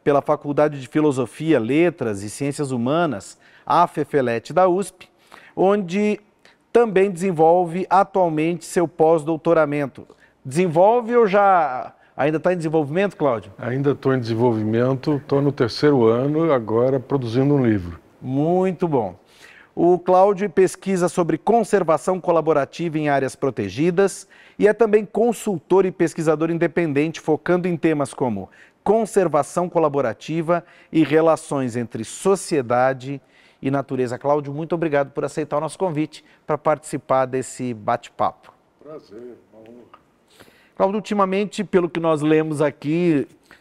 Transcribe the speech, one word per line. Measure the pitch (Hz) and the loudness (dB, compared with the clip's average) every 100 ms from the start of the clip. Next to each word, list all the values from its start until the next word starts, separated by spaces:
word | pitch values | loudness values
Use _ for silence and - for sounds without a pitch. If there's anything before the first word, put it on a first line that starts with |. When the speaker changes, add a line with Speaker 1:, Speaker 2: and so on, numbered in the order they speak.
Speaker 1:
pela | - 139 | 0 0
Faculdade | - 147 147 143 151 143 | 2 -2 -2 0 0 -2
de | 123 | -6
Filosofia, | 151 151 131 120 - 156 143 | 0 0 0 -4 -4 0 2
Letras | 110 143 175 160 117 98 | 2 2 2 0 -4 -4
e | 104 | -8
Ciências | - 139 143 139 | -8 -6 -6 -6
Humanas, | 127 120 160 175 101 - - _ _ | -4 -2 0 -2 -4 -12 -20 _ _
afefelet, | - 151 170 - 143 147 123 117 - | -2 2 2 -2 -4 -2 0 -2 -4
da | 151 185 | 2 2
usp, | 180 196 - - _ _ - - | 2 -4 -12 -20 _ _ -20 -12
onde | - 185 208 175 190 208 208 _ _ _ _ _ | -2 0 0 -2 -2 -2 -2 _ _ _ _ _
também | 226 233 190 196 | 2 2 2 0
desenvolve | 170 196 156 160 175 175 175 180 | 0 -2 2 4 4 2 -4 0
atualmente | 185 196 196 175 156 160 170 | 2 2 2 0 0 -2 -4
seu | - 185 165 | -4 -2 -2
pós-doutoramento. | - 160 165 147 165 170 165 151 147 139 - - _ _ _ | 2 4 4 0 -2 2 2 2 0 -4 -8 -20 _ _ _
Desenvolve | 135 139 185 156 196 240 226 240 | -6 -2 0 4 4 4 2 2
ou | 220 | 4
já | 202 202 185 147 127 - - _ - | 4 4 4 0 -4 -10 -16 _ -4
ainda | 143 156 | -2 0
tá | 175 | 0
em | 180 | -2
desenvolvimento, | 160 160 139 165 196 - | 0 -2 0 -2 -2 0
Cláudio? | 143 113 98 - | -2 -2 -6 -12
Speaker 2:
Ainda | 120 131 143 | -6 -2 -2
tô | 135 135 | 0 0
em | 131 | 0
desenvolvimento, | 113 113 123 113 107 113 123 135 156 143 143 | -2 0 2 2 0 0 0 -2 -2 -4 -2
tô | 143 | 0
no | 143 | 0
terceiro | 143 120 - 147 143 | 0 -2 0 2 4
ano, | 110 117 139 151 165 | 4 4 0 0 0
agora | 135 107 113 127 135 | 0 0 0 2 0
produzindo | - 139 120 117 139 | -2 -4 -2 0 2
um | 143 | 2
livro. | 120 104 87 85 _ _ | 2 0 -2 -14 _ _
Speaker 1:
Muito | 127 135 156 180 185 170 170 | -6 -2 0 0 0 -2 -2
bom. | 139 101 87 _ _ - - - | -2 -2 -8 _ _ -20 -20 -14
O | - 170 180 | 0 2 2
Cláudio | 175 185 196 190 208 | 4 4 4 2 -2
pesquisa | 190 185 - 190 190 175 | 2 0 0 -4 0 0
sobre | - 165 160 | 0 -2 -2
conservação | - 233 202 202 160 156 - 185 | 0 0 2 0 2 0 0 -2
colaborativa | 180 170 156 147 135 - 170 156 | 0 0 2 0 -2 -4 -6 -2
em | 151 | 0
áreas | 139 131 | 0 -2
protegidas | - 139 - 101 101 170 175 202 - - - - - | -4 -4 -4 -6 -2 0 2 0 -2 -18 -20 -16 0
e | 202 | 2
é | |
também | 214 226 208 208 | 2 2 2 0
consultor | - 240 214 - 175 - 185 190 | -2 -2 -2 -4 -6 0 2 2
e | |
pesquisador | 175 170 - 156 151 160 | 0 -2 -2 0 0 0
independente, | 170 165 175 165 139 160 151 | -2 -2 -2 -2 0 -2 -4
focando | - 151 - 180 180 | -4 -2 0 -2 -2
em | |
temas | 165 165 151 135 | -2 0 0 -4
como | - 127 101 92 _ - _ | -4 -4 -4 -8 _ -20 _
conservação | - 220 220 202 175 147 139 - 175 | -2 0 0 0 2 0 -2 -2 -2
colaborativa | 170 151 143 123 107 - 160 156 170 - - _ | 0 0 0 -2 -4 -6 -4 -2 -2 -4 -18 _
e | 160 | 0
relações | 143 156 160 151 - 143 127 | 2 4 4 2 -2 -4 -4
entre | 117 117 117 | -4 -6 -8
sociedade | 110 - 185 196 - 160 120 123 131 131 131 139 - _ _ _ | -10 -4 -2 -2 -2 -4 0 2 2 0 -8 -12 -14 _ _ _
e | 135 | -4
natureza. | 139 131 131 123 120 | -4 -2 -4 -4 -4
Cláudio, | 139 151 143 | -2 -2 -2
muito | 143 165 | -8 -6
obrigado | 170 165 143 139 | -4 0 0 0
por | 151 | -4
aceitar | 143 - 147 147 | -6 -6 -4 -4
o | |
nosso | 156 - | -6 -4
convite | 190 151 156 - - _ - | -4 -2 -6 -8 -20 _ -6
para | 151 | -2
participar | - 147 - 139 - 131 | 0 -2 -4 -8 -2 0
desse | 131 131 127 - 127 | 0 -4 -8 -8 -8
bate-papo. | 113 104 120 - - 101 - - - _ _ | -6 -4 -4 -6 -4 -4 -4 -16 -20 _ _
Speaker 2:
Prazer, | 143 156 - 104 123 110 _ | -20 -20 -20 -20 -20 -20 _
uma | 107 | -20
honra. | 113 120 107 - _ _ _ _ - _ _ - | -20 -20 -20 -20 _ _ _ _ -20 _ _ -2
Speaker 1:
Cláudio, | 196 208 | -2 -2
ultimamente, | - 208 190 190 208 - | -2 0 0 0 -2 -6
pelo | 185 185 175 | -2 0 0
que | 170 | -2
nós | 165 156 | 0 0
lemos | 151 156 156 147 | 2 2 2 0
aqui | 147 - 143 165 175 147 117 _ _ - | -2 -2 -4 0 2 2 -2 _ _ -20